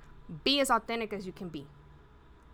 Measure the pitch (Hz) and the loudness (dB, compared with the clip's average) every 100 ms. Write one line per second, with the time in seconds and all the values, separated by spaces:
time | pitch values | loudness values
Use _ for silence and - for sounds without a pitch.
0 | - - - 160 262 285 269 226 220 233 | -18 -16 -12 0 4 4 6 4 2 -2
1 | 214 202 185 - 180 151 - - - - | -2 -4 -6 -8 -8 -8 -10 -16 -20 -20
2 | - - - - - | -20 -20 -20 -20 -12